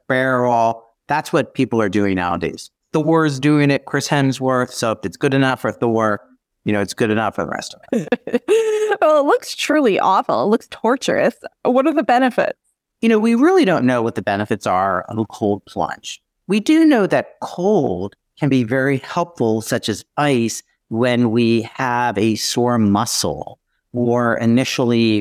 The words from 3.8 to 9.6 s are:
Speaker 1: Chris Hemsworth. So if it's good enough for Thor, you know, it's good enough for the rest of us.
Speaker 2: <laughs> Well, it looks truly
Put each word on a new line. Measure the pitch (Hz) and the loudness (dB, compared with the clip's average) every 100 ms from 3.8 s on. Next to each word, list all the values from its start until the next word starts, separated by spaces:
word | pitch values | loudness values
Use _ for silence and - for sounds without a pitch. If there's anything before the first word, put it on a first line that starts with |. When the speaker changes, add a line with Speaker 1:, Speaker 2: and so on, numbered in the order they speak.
| - | -2
Speaker 1:
Chris | 139 - | -4 0
Hemsworth. | 147 135 127 131 127 123 | 0 0 0 0 0 -2
So | - 117 | -2 -2
if | 107 | -2
it's | 95 - | -6 -4
good | 143 | 0
enough | 135 131 127 | 2 0 0
for | 113 | -4
Thor, | - 120 113 110 104 - _ _ _ - | -2 0 2 0 -2 -8 _ _ _ -2
you | |
know, | 104 | -2
it's | 101 | -2
good | - 117 | -2 0
enough | 107 107 - | 2 0 -2
for | 82 | -6
the | |
rest | - - | -6 -10
of | - - 240 | -16 -6 -4
us. | 151 - - 247 | -2 -6 -4 -6
Speaker 2:
<laughs> | - 440 440 427 427 403 | 0 0 0 -2 -2 0
Well, | 330 302 | 2 2
it | 285 | 2
looks | 494 - | 0 -2
truly | - | -8